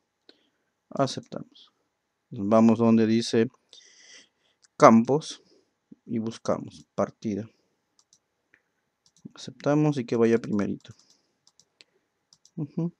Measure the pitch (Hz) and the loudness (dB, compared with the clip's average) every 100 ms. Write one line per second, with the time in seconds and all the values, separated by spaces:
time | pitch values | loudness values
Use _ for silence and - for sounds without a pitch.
0 | _ _ _ _ _ _ _ _ - - | _ _ _ _ _ _ _ _ -12 -6
1 | 135 - - - - _ - _ _ _ | -6 -6 -14 -14 -16 _ -20 _ _ _
2 | _ _ _ - 98 113 113 110 117 113 | _ _ _ -8 0 4 4 4 4 4
3 | 110 113 117 120 120 - _ - _ _ | 2 0 0 -2 -2 -4 _ -20 _ _
4 | - - _ _ _ _ _ - 143 113 | -20 -20 _ _ _ _ _ 4 6 8
5 | 120 139 - - _ _ _ _ _ - | 4 -2 -4 -18 _ _ _ _ _ -20
6 | - 117 110 117 - 90 - - - - | -12 -10 -8 -8 -6 -6 -6 -18 -12 -6
7 | 101 - 117 98 113 _ _ _ _ _ | -6 -6 -8 -8 -10 _ _ _ _ _
8 | _ _ _ _ _ _ _ _ _ _ | _ _ _ _ _ _ _ _ _ _
9 | _ _ - - - - 143 151 151 139 | _ _ -20 -20 -20 -10 -4 0 0 -2
10 | 120 117 113 113 - 104 101 98 - - | -4 0 2 0 -2 -4 -4 -8 -14 -20
11 | _ _ _ _ _ _ _ _ _ _ | _ _ _ _ _ _ _ _ _ _
12 | _ _ _ _ _ - 151 - 165 - | _ _ _ _ _ -12 -12 -8 -8 -10